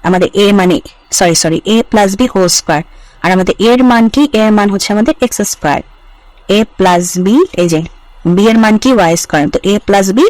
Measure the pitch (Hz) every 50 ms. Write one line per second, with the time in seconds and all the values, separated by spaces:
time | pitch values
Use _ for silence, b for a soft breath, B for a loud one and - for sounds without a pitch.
0 | - 175 185 180 180 - - 196 202 202 202 196 180 180 170 - - - _ _
1 | _ _ - - 190 175 165 - - 160 160 - - 190 220 226 240 - - 214
2 | 208 190 196 196 254 247 - 196 185 175 - - - - 160 147 165 b b b
3 | b b b b - 170 185 185 185 196 - - 196 226 240 247 262 247 240 233
4 | 226 220 - 269 294 285 - 214 220 220 214 208 202 202 196 196 - - 208 208
5 | 226 320 311 - 254 233 - - 208 - - - - 151 139 - - - - _
6 | _ - - _ _ - _ - - - 190 214 220 - - - 190 185 180 175
7 | 180 175 - 180 180 196 226 294 381 - - 180 175 170 165 156 165 - - -
8 | - - - - - 170 175 185 202 226 220 226 226 214 220 208 - 262 262 220
9 | 180 165 170 165 - - - 156 - - - - - 196 202 208 - - 202 202
10 | 196 190 190 240 339